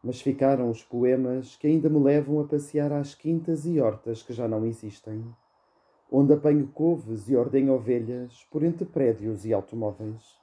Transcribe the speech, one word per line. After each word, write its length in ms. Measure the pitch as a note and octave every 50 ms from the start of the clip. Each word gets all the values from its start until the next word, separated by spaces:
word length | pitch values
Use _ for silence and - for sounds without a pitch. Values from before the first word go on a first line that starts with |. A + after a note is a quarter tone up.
| -
Mas 180 | B2 B2 -
ficaram 480 | - C#3+ C3 C3+ C#3 C3+ C#3 B2+ B2 A#2+
os 140 | A2+ - -
poemas 720 | _ - A#2+ B2 B2+ B2+ C3 C3 B2 B2+ C3 B2+ - -
que 120 | _ -
ainda 220 | D3+ D#3+ D#3+ C#3 D#3
me 100 | D3+ D3
levam 400 | C#3 C#3 C#3+ D3 D3 C#3 D3 D3+
a 60 | D3
passear 460 | D3 D3+ D3 C#3+ - - D3+ D3 D3
às 220 | D3 C#3+ C#3+ C#3+ -
quintas 520 | _ - D#3 E3+ E3 D#3+ F3 E3 D3 C#3+
e 140 | F3 E3+ D3+
hortas 440 | B2+ A2 G#2+ G#2+ _ A2+ A2+ A2+ -
que 100 | - A#2+
já 140 | A2 B2
não 180 | A2+ A2+ A2 A2+
existem, 580 | A2+ A2+ - - G#2 G2 - _ A2 G#2+ A2 A#2 A#2 A#2 _ _ _ _ _ _ _ _ _ _ _ _ _ _ _
onde 220 | - C3+ C#3+ C#3 D3
apanho 340 | D3 D3 D3+ D3 D3 C3+
couves 640 | - - - D#3 E3+ E3+ - A2 G#2+ A2+ G#2+ F#2+ A2+
e 60 | C3+
ordenho 380 | A#2+ A#2+ B2+ C3 C#3 C#3 C3+ C3+
ovelhas 760 | B2+ A2 A2+ B2 A#2+ A2+ A#2 B2 B2 B2+ B2 - - _ _
por 140 | - D3+ D3+
entre 220 | E3+ E3+ E3+ F#3+
prédios 600 | - - D#3 C#3 A#2 A2+ G#2+ G#2 A2 A2 F#2+ G2
e 80 | A2 A2
automóveis. 680 | G2 G2 - - A2+ A2 G#2 G2+ - A2 G#2+ A2 A2+ _ _ _ _